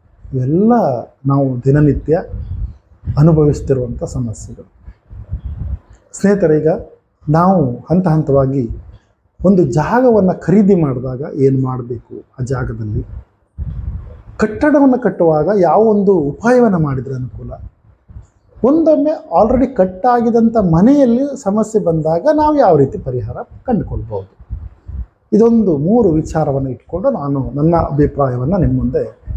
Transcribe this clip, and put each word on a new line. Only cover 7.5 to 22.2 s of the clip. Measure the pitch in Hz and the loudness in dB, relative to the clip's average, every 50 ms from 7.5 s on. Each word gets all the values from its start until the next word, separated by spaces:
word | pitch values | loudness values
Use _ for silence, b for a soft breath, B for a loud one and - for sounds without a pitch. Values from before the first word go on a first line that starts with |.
| 196 180 139 123 120 | 4 2 0 0 -4
ಹಂತ | 120 - - 160 185 185 170 | -8 -4 -2 0 0 2 2
ಹಂತವಾಗಿ | 156 156 143 135 135 135 135 135 135 139 120 113 - - - - b b b b b _ _ _ _ - - | 0 0 0 2 2 2 2 0 -2 -2 -4 -4 -8 -12 -14 -18 b b b b b _ _ _ _ 0 2
ಒಂದು | 185 202 180 165 | 2 4 4 2
ಜಾಗವನ್ನ | 131 - 151 147 160 208 247 262 247 226 208 190 185 | 2 0 -2 -2 0 0 2 4 4 4 4 2 2
ಖರೀದಿ | 165 - - - 190 214 208 185 202 | -2 -2 -2 2 2 4 4 4 4
ಮಾಡಿದಾಗ | 180 160 139 127 123 123 131 127 120 147 170 - | 2 2 0 -2 -4 -6 -8 -8 -8 -10 -8 -2
ಏನ್ | 147 135 139 135 131 | 0 2 2 2 0
ಮಾಡ್ಬೇಕು, | 131 127 127 123 120 120 123 113 - _ 117 117 | -2 -2 -4 -8 -8 -10 -12 -12 -12 _ -18 -18
ಆ | 117 _ _ - 131 | -18 _ _ -10 -6
ಜಾಗದಲ್ಲಿ | 117 139 127 127 - 117 113 110 107 107 - - - - - - _ _ _ _ _ _ - - - - - - - - - - - - - - - - | -6 -6 -6 -6 -6 -8 -8 -8 -6 -6 -6 -8 -8 -14 -16 -18 _ _ _ _ _ _ -12 -10 -10 -10 -10 -10 -10 -10 -12 -12 -16 -18 -20 -20 -18 -4
ಕಟ್ಟಡವನ್ನ | - 214 214 220 - 294 294 277 294 277 269 254 247 | -4 -4 -4 -2 0 0 2 4 4 4 4 2 2
ಕಟ್ಟುವಾಗ | - 190 185 - 175 165 156 151 151 180 214 | 0 -2 -2 0 2 2 2 2 0 0 2
ಯಾವ | 208 175 160 156 196 | 2 2 4 4 4
ಒಂದು | 220 226 214 208 196 190 196 | 4 4 2 2 2 2 2
ಉಪಾಯವನ್ನ | 175 143 139 - - - 233 254 247 240 220 185 | 2 0 -2 -6 -2 0 2 4 4 4 2 2
ಮಾಡಿದ್ರೆ | 165 156 143 135 127 117 131 135 | 0 0 -2 -2 -4 -6 -8 -8
ಅನುಕೂಲ, | 127 127 113 - - 120 117 113 - - - - _ _ _ _ _ _ - - - - _ _ _ _ _ _ - - | -8 -10 -10 -12 -14 -14 -14 -14 -14 -16 -18 -20 _ _ _ _ _ _ -20 -20 -20 -20 _ _ _ _ _ _ -2 0
ಒಂದೊಮ್ಮೆ | 240 294 330 320 - 302 277 285 302 | 2 2 4 4 4 2 2 2 0
already | 320 - - - 175 170 208 233 262 240 262 | -2 -4 -6 -2 2 2 2 2 2 0 0
ಕಟ್ಟಾಗಿದಂಥ | - - - 185 185 185 - - 254 240 240 226 240 214 233 226 226 226 | 0 0 0 0 0 -2 -2 0 2 2 2 2 2 2 2 2 2 2
ಮನೆಯಲ್ಲಿ | 233 202 175 160 165 190 247 285 285 277 233 226 247 277 285 269 - | 2 2 2 4 4 4 4 6 4 4 4 2 0 -2 -4 -6 -6
ಸಮಸ್ಯೆ | - 196 196 214 214 214 - 208 | -4 -4 -2 -2 -2 0 -2 0
ಬಂದಾಗ | 175 170 165 160 147 156 160 170 | 0 0 0 0 0 0 -2 0